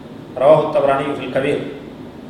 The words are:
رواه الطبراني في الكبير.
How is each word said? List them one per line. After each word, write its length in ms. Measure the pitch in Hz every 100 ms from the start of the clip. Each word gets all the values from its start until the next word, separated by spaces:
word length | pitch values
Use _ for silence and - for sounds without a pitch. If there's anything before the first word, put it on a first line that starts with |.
| - - - 127
رواه 220 | 135 156
الطبراني 540 | 151 147 139 139 147
في 100 | 143
الكبير. 340 | 127 135 143 - - - - - - - -